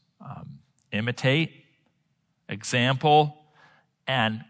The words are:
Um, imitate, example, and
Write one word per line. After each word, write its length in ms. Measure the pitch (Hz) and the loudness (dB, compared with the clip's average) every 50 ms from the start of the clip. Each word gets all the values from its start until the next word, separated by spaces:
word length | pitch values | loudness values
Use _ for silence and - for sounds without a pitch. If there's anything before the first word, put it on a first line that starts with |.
| _ _ _ - | _ _ _ -20
Um, 380 | - 131 - - - - - - _ _ _ _ _ _ | -18 -18 -18 -16 -18 -18 -20 -20 _ _ _ _ _ _
imitate, 720 | - 104 113 123 120 - - 131 135 160 160 - - - _ _ _ _ _ _ _ _ _ _ _ _ _ _ _ _ _ - | -8 -6 -4 -4 -4 -2 0 0 0 0 -2 -4 -8 -14 _ _ _ _ _ _ _ _ _ _ _ _ _ _ _ _ _ -14
example, 880 | - 101 - - - 123 120 131 135 127 - 151 147 151 151 147 - - _ _ _ _ - - _ _ _ _ _ _ _ | -12 -10 -6 -2 0 2 2 2 0 2 4 6 6 6 6 4 0 -8 _ _ _ _ -20 -20 _ _ _ _ _ _ _
and 380 | - 131 127 110 110 110 110 - | -4 -2 0 0 0 -2 -4 -10